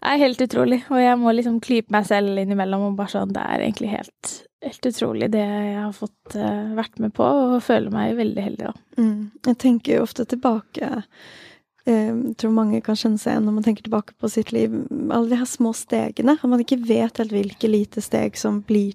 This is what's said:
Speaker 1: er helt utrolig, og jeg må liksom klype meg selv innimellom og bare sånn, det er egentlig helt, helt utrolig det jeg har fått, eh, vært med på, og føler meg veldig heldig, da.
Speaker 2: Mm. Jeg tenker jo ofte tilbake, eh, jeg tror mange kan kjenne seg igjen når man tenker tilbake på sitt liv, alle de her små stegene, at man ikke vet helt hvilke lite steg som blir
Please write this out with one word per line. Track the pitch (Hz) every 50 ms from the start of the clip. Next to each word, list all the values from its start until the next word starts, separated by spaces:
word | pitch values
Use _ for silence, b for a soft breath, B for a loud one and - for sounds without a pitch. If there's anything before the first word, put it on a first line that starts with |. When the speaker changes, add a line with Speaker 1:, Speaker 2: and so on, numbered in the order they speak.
Speaker 1:
er | B - 277 294 285
helt | 269 254 -
utrolig, | 254 247 - 240 247 247 247 247 247 -
og | 277 254 247
jeg | 247 247 247
må | 240 233 226
liksom | 233 240 240 233 233
klype | 220 - 254 226 220 - 214
meg | 214 208 -
selv | 214 202 202 202 196 196
innimellom | 190 190 202 202 190 190 190 196 202 202 202
og | 196 202
bare | 196 -
sånn, | 202 196 196 196
det | - -
er | - - - 52
egentlig | - 214 - - 214
helt, | 208 - - - - _ - - - - - _ _ _ -
helt | 277 - - - 254 220
utrolig | - 233 - 226 151 220 - 214
det | 214 208
jeg | 202 208 208 208 208 202 202 208
har | 208 202 -
fått, | - 214 _ _ - - - 208
eh, | 208 214 208 208 208 220 220 220
vært | 226 - - - 226
med | 214 - -
på, | 220
og | 233 277 285 262 247 247 247 -
føler | - 247 214 - 208 202
meg | 220 214 226 226 240 226
veldig | 214 - - 202
heldig, | 202 - 214 - -
da. | - - _ _ _ - 233
Speaker 2:
Mm. | 220 214 208 214 208 - - - 254
Jeg | 240 - -
tenker | 262 240 233 - - 311 320
jo | -
ofte | 226 - - 240 -
tilbake, | - 247 - 262 226 220 208 _ - - - 269 269 240 208 - B B B B B B B B B B B B _ _ -
eh, | - 233 220 214 214 226
jeg | 233 247 240 226 -
tror | - 220 220 220 220
mange | 214 214 226 220
kan | - 214
kjenne | 214 - 233 214 214
seg | - - 226
igjen | 226 220 214
når | 214 214
man | 214
tenker | 233 220 208 - 220
tilbake | 214 208 208 - -
på | _ - 220 -
sitt | 226 214 - 226
liv, | 226 226 220 220 220 - - - - - -
alle | - 233 233 226 247
de | 240 254
her | 247 - -
små | 240 226 226
stegene, | - - - - 226 226 - 220 - 226 247 294 311
at | - 247
man | 247 240 240
ikke | - 277 247 233
vet | 226 220 226 226 226 - -
helt | 226 220 220
hvilke | 202 202 202 196 - - 220
lite | 214 208 208 208 - -
steg | 208 - - 220 214 214 202 -
som | - 220 208 208 202
blir | - 220 208 202 202 202